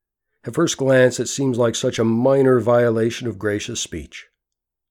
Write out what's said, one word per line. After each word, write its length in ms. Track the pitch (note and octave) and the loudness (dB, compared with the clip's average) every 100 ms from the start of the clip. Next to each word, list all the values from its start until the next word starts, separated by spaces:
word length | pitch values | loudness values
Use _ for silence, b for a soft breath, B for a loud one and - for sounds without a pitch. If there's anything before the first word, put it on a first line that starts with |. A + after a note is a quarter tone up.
| _ _ _ _ - | _ _ _ _ -8
At 100 | A#2+ | -2
first 200 | E3+ - | -2 0
glance, 420 | C3+ C3 B2+ B2 | 2 4 4 2
it 120 | A#2 | -6
seems 280 | - C#3 A#2+ | -4 -2 0
like 180 | A#2+ A2+ | 0 0
such 240 | B2+ - | -2 0
a 40 | |
minor 560 | A2+ A2+ C3 C#3 C3 B2+ | 0 2 2 4 4 4
violation 680 | A2 A#2+ A#2+ A2+ A#2 - B2 | 4 2 2 0 -2 -4 -10
of 100 | G2 | -6
gracious 400 | G#2 G2+ - A2 | -4 -4 -6 -10
speech. 480 | - E2+ C#2+ - - _ _ _ _ _ _ | -10 -10 -14 -18 -20 _ _ _ _ _ _